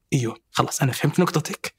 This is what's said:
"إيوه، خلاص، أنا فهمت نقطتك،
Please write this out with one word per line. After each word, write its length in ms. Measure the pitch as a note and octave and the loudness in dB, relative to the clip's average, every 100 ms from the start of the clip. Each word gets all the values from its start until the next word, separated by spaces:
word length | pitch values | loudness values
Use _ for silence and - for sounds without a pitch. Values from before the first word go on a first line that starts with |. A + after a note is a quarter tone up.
| _ | _
"إيوه، 240 | C#3 A#2 - _ | 0 0 -6 _
خلاص، 300 | - A#2 - | -2 -2 0
أنا 100 | C3+ | 0
فهمت 280 | A#2 D3+ D3+ | 0 0 2
نقطتك، 560 | F3 D#3 D#3 - - | 2 2 -4 -6 -10